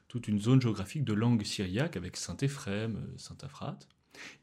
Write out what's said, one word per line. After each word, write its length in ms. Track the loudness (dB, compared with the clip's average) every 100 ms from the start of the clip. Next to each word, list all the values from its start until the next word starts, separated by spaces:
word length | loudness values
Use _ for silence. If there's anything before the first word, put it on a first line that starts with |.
| -10
toute 200 | -6 0
une 120 | 2
zone 200 | 6 6
géographique 440 | 6 0 -4 -2
de 100 | 0
langue 280 | 4 4 4
syriaque 540 | 2 -2 0 0 0 -2
avec 220 | -6 -8
saint 180 | -8 -2
Éphrem, 600 | -2 -2 -4 -2 -2 -4
euh, 200 | -6 -10
saint 200 | -14 -14
Aphrate. 460 | -14 -10 -8 -8 -14 _ _ -18 -18 -10